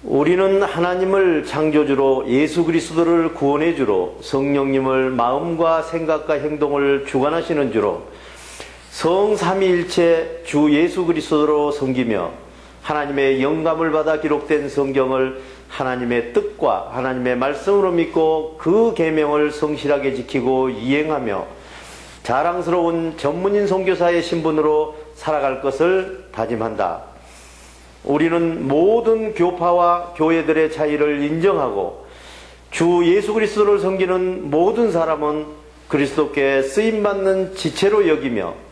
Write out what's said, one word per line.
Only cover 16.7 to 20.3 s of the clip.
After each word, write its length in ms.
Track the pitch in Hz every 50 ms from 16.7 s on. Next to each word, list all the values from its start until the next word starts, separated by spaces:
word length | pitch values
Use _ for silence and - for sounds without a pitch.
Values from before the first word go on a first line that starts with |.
| 107 90 - - 117
하나님의 460 | 123 127 131 127 127 123 127 123 123
말씀으로 540 | 127 139 147 143 - 190 202 202 196 185 175
믿고, 680 | 170 165 165 - 165 160 160 160 160 156 156 - -
그 320 | - 160 180 220 226 233 226
계명을 580 | - 170 160 156 156 151 147 147 147 151 147 143
성실하게 600 | - - 151 151 135 143 143 147 139 135 135 135
지키고 560 | 131 120 -